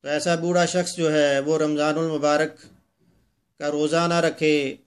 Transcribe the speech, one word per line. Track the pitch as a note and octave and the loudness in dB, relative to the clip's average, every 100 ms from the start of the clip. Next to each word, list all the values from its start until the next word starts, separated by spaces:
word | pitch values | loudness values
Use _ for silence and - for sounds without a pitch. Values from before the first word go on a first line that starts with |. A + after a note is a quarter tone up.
तो | C#3+ | -4
ऐसा | D3 F3 E3+ | -4 -2 -2
बूढ़ा | E3+ F3 E3+ | 0 0 2
शख्स | F3+ F3+ - | 0 -4 -2
जो | D#3+ | 0
है, | D3+ C#3+ C#3 | 2 2 2
वो | C#3+ D#3+ | 0 0
रमज़ानुल | D3+ D3+ D3+ D3+ E3 | 0 0 0 0 -2
मुबारक | D#3 D3 D3 D#3 - - _ _ _ _ _ _ _ _ _ | 0 0 2 0 -6 -20 _ _ _ _ _ _ _ _ _
का | D3 | -6
रोज़ा | D3 D3+ E3 E3+ | -2 0 0 2
ना | E3+ | 2
रखे | E3 D#3 D#3 D3+ C3+ - | 0 0 0 2 -2 -8